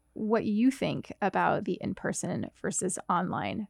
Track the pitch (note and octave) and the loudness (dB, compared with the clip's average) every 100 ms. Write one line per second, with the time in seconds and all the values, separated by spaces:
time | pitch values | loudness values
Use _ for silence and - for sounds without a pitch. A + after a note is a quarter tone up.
0 | _ - G#3+ A3 - G#3 B3+ - E3 C3 | _ -6 0 2 2 4 4 4 0 -2
1 | - - G3 F#3 F3 - G3+ - G3 - | -6 -2 0 2 4 2 0 -2 -4 -2
2 | - - - C3 - - - - F3+ - | -2 -2 -2 -4 -6 -6 -4 -2 -2 -4
3 | - F3 F3+ - - - | 0 0 0 -2 -2 -4